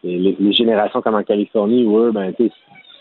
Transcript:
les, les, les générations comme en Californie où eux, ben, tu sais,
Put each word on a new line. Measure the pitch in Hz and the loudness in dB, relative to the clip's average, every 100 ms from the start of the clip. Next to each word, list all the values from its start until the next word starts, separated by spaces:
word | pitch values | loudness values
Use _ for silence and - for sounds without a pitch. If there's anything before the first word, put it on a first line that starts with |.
les, | 90 90 | -8 -2
les, | 95 92 | -2 0
les | 101 | 0
générations | 95 117 104 104 127 | 2 2 0 0 -2
comme | 117 | -2
en | 110 | -2
Californie | - 104 101 110 101 123 | 0 -2 -2 -2 0 2
où | 113 107 | 2 2
eux, | 117 | 2
ben, | 107 95 | 0 -4
tu | 87 113 | -2 -2
sais, | - _ - - - | -4 _ -20 -20 -14